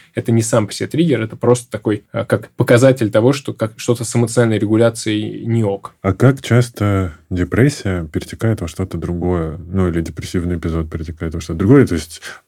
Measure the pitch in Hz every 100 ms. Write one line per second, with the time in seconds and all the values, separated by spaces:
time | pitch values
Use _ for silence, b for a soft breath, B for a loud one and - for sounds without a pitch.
0 | b - 113 113 110 120 104 - 110 143
1 | 170 120 107 - 117 120 - 104 - 104
2 | - - 113 - - - 131 123 131 131
3 | 107 104 117 143 - 117 110 110 - 117
4 | 120 120 117 - 117 107 101 110 117 113
5 | - 107 107 104 117 117 107 98 - -
6 | 98 95 123 135 - 117 123 - 104 98
7 | 92 78 _ 92 87 92 135 147 101 92
8 | 80 - - - 113 107 82 - 95 85
9 | 82 87 87 90 80 76 90 92 90 82
10 | 82 80 - 92 85 87 82 82 80 80
11 | 80 78 82 82 80 85 95 139 120 82
12 | - - B B